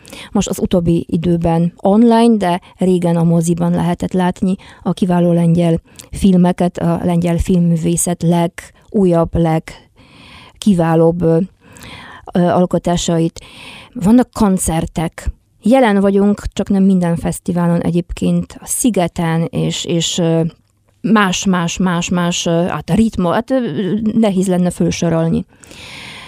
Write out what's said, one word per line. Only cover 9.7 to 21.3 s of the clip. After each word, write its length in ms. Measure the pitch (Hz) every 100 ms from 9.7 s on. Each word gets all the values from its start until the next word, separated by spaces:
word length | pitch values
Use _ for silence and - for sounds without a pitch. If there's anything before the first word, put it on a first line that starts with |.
| - _ _ - - - - - - - 180 165 160 165 175
ö, 160 | 165 165 190 _ - - - - - - -
ö, 80 | 190
alkotásait. 1000 | 175 165 180 175 175 175 - 170 165 - - - - - -
Vannak 380 | 247 180 240 -
koncertek. 1000 | - 214 185 - 165 - - 160 - - - _ _
Jelen 380 | 208 262 240 202
vagyunk, 420 | 196 196 202 208 -
csak 160 | - 196
nem 140 | 196
minden 340 | 190 185 175 170
fesztiválon 640 | 180 165 - 175 175 170
egyébként, 760 | - 170 170 - 180 175 175 -
a 60 | -
Szigeten 800 | - 262 190 170 - 170 165 165
és, 340 | - 160 165
és, 340 | - 165 160 -
ö, 220 | 165 165 165 - _ _ _ _
más, 440 | - 214 196